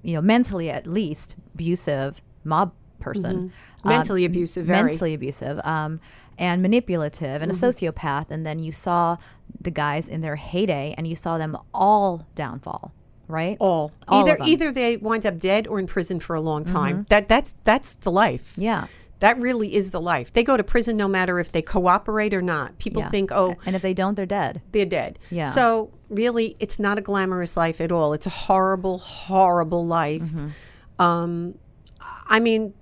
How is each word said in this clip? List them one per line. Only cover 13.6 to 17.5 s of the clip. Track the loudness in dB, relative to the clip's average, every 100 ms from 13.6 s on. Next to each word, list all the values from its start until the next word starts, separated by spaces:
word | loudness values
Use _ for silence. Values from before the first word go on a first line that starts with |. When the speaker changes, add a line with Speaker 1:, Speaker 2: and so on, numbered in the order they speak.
| 2 2 0 -8 2
Speaker 1:
All | 6
Speaker 2:
Either, | 6
Speaker 1:
of | 6
them. | 4
Speaker 2:
either | 4 2
they | 0 0 0
wind | -2 0 0
up | -2
dead | 0 0 0
or | -4
in | -2
prison | -4 -2 -6
for | -4 -2
a |
long | 0 -2
time. | 0 0 0 -2
Speaker 1:
Mm-hmm. | 4
Speaker 2:
That, | 2 6
that's, | 2 2